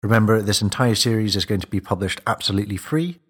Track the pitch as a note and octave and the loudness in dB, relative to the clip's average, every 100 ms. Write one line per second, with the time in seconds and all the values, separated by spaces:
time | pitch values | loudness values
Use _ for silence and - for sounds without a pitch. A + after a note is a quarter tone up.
0 | G2+ A2+ G#2+ A2 G2+ G2+ G2+ - B2 G#2+ | 4 4 6 2 2 0 0 2 2 2
1 | B2 A2+ G#2+ G2 - G2+ - G2 - F2+ | 2 0 0 -2 -2 -2 -2 -6 -4 -2
2 | F#2+ - - A2+ - G2 G2+ F#2+ - D#3 | -2 -4 -4 -4 -2 -2 -2 -6 -4 -2
3 | F3 F3 _ | -2 -8 _